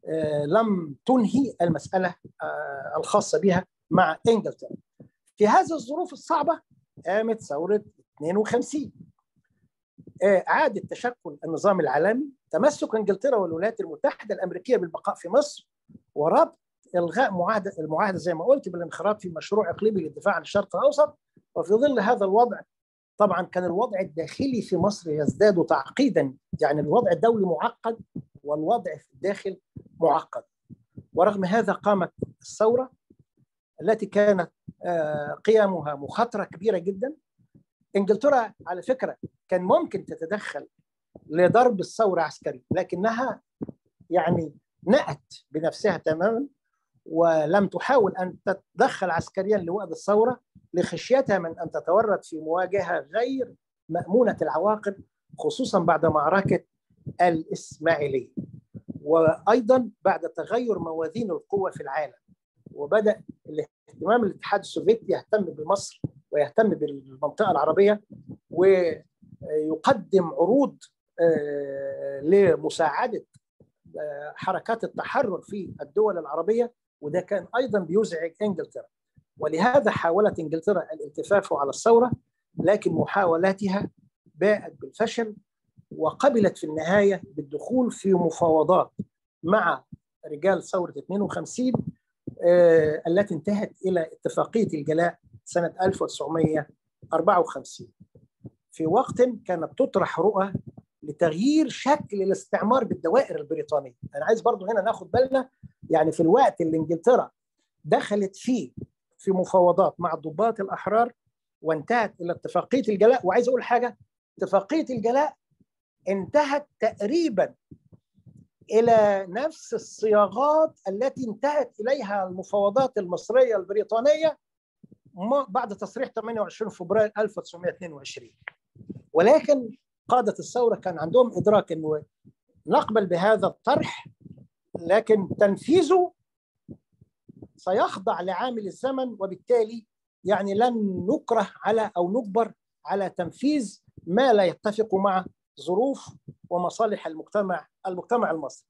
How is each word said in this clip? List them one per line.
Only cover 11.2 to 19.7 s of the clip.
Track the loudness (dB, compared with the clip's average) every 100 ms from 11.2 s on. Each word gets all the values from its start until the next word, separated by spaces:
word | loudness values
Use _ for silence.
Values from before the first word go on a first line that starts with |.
| -16 -12
النظام | -8 0 2 2
العالمي، | 0 2 2 0 -4 _ _
تمسك | 0 0 0 -4
إنجلترا | -2 -2 0 2 0
والولايات | 0 -2 -4 -4
المتحدة | -12 -4 -4 -4 -10
الأمريكية | -6 -6 -8 0 0
بالبقاء | 0 -6 -6
في | -6 0
مصر، | 0 0 -10 _ _ _ -20 _
وربط | -2 2 4 2 _ _ _ _
إلغاء | -4 -2 0 0
معاهدة، | 0 -2 -2 -4 -8
المعاهدة | -4 -2 -2 -2
زي | -4
ما | -2
قلت | 2 2 0
بالانخراط | -10 -10 -4 -4 -2
في | -8
مشروع | -12 -2 -2 -2